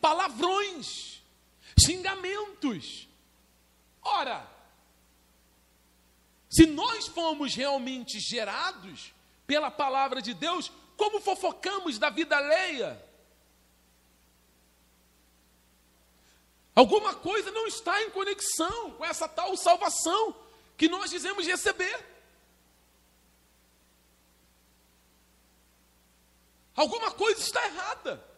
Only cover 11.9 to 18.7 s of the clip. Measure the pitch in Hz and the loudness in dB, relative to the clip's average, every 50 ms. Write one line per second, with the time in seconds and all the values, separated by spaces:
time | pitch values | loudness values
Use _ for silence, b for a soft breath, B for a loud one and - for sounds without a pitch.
11.9 | 254 214 262 294 220 - 330 320 302 285 285 285 302 359 381 359 311 262 208 156 | -2 0 0 0 0 0 0 2 2 2 4 4 2 2 2 0 -2 -4 -4 -6
12.9 | 123 101 - - _ _ _ _ _ _ _ _ _ _ _ _ _ _ _ _ | -6 -10 -18 -20 _ _ _ _ _ _ _ _ _ _ _ _ _ _ _ _
13.9 | _ _ _ _ _ _ _ _ _ _ _ _ _ _ _ _ _ _ _ _ | _ _ _ _ _ _ _ _ _ _ _ _ _ _ _ _ _ _ _ _
14.9 | _ _ _ _ _ _ _ _ _ _ _ _ _ _ _ _ _ _ _ _ | _ _ _ _ _ _ _ _ _ _ _ _ _ _ _ _ _ _ _ _
15.9 | _ _ _ _ _ b b b b b b b _ _ _ _ _ - 262 - | _ _ _ _ _ b b b b b b b _ _ _ _ _ 8 8 8
16.9 | 359 427 415 403 370 - - 330 403 440 370 381 403 453 453 427 - - - 349 | 8 2 2 2 -4 -4 -6 -2 -2 0 -2 -2 -4 -4 -4 -4 -6 -6 -2 0
17.9 | 359 415 440 415 - 381 392 403 403 392 - - - - 320 349 | 0 0 0 -2 -4 -4 -4 -4 -4 -4 -4 -4 -2 -2 -2 -2